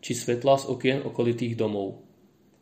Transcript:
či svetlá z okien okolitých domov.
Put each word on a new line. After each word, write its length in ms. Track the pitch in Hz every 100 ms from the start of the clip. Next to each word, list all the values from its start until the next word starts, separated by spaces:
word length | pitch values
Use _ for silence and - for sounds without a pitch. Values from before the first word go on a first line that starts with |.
či 160 | - 117
svetlá 400 | 120 120 135 135
z 80 | -
okien 400 | 123 127 139 143
okolitých 480 | - 120 117 120
domov. 480 | 113 110 104 98 - - _ _ _ _ _